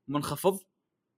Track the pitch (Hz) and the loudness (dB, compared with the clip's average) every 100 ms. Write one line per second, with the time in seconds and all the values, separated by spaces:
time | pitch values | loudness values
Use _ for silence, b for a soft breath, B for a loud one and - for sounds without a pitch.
0 | - 147 131 143 185 196 - _ _ _ | -4 -2 -2 0 0 0 -6 _ _ _
1 | _ | _